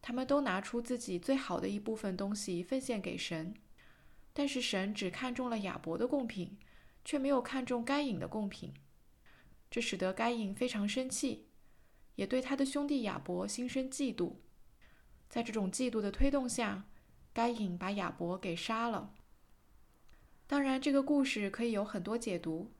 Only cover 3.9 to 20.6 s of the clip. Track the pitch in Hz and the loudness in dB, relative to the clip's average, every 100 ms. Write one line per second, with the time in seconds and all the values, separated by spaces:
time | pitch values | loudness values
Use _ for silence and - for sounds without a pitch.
3.9 | - - - - - 285 262 240 190 196 | -20 -20 -20 -8 -2 0 0 0 0 0
4.9 | 208 185 175 170 240 247 226 190 - 160 | -2 -2 -2 -4 -2 -2 -2 -2 -4 -4
5.9 | 170 247 285 240 196 175 - - - - | 0 2 2 0 -4 -8 -10 -20 -20 -20
6.9 | - - 294 269 269 240 262 247 247 233 | -16 -2 0 4 4 2 -4 0 -2 2
7.9 | 285 285 185 175 208 202 - 139 139 - | 2 2 0 -2 -2 -4 -6 -12 -14 -20
8.9 | - - - - - - - - 240 226 | -20 -20 -20 -20 -20 -20 -20 -6 -4 -2
9.9 | 180 185 190 233 240 202 202 254 220 208 | 0 0 2 0 0 -2 0 0 0 0
10.9 | 254 262 262 269 - - - - - - | 0 -2 -2 -2 -2 -10 -20 -20 -20 -20
11.9 | - - - 196 254 254 269 269 285 285 | -20 -16 -6 0 0 0 2 2 2 0
12.9 | 285 214 190 - 180 196 220 247 262 262 | 0 0 -4 -4 -2 -2 -4 -2 -2 -2
13.9 | - 269 - 175 - - - - - - | 0 -2 0 -2 -4 -18 -20 -20 -20 -20
14.9 | - - - - 233 233 220 190 - 254 | -20 -20 -20 -6 -4 -2 0 -2 0 0
15.9 | 220 202 202 277 277 247 233 220 196 - | 0 -2 6 6 6 0 0 -2 -2 -8
16.9 | - - - - - 233 233 202 175 190 | -18 -20 -20 -8 2 2 2 -2 0 -2
17.9 | 202 180 - 170 185 185 170 - 226 233 | -2 -2 -2 -2 -2 -2 -4 -2 0 0
18.9 | 214 208 - - - - - - - - | -2 -6 -16 -20 -20 -20 -20 -20 -20 -20
19.9 | - - - - - - 285 | -20 -20 -20 -20 -20 0 2